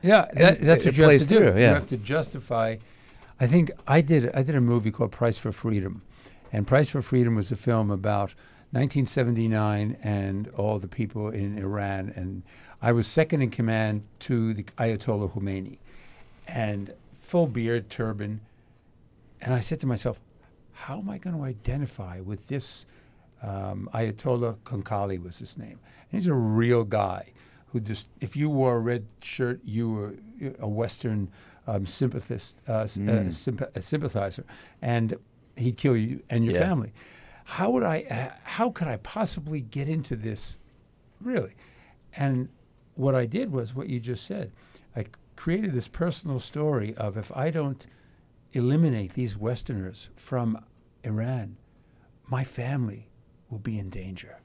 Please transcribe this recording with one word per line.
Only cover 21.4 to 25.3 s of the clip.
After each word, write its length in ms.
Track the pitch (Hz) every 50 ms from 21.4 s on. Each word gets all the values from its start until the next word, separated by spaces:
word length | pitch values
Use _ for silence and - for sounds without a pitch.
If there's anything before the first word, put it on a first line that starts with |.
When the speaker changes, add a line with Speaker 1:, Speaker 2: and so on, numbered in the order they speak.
| 143
Speaker 1:
identify 760 | 135 123 107 - - 123 139 147 127 - - 101 90 90 92
with 260 | 95 92 104 95 - -
this?" 380 | 135 143 131 - - - - - - - - - - - _ _ _ _ -
Um, 460 | 107 98 98 98 98 98 98 98 95 -
Ayatollah 640 | 110 117 113 107 107 - 139 123 120 120 117 113 107 -
Khonkali 580 | - - 104 98 - 110 101 101 98 98 90
was 180 | 87 90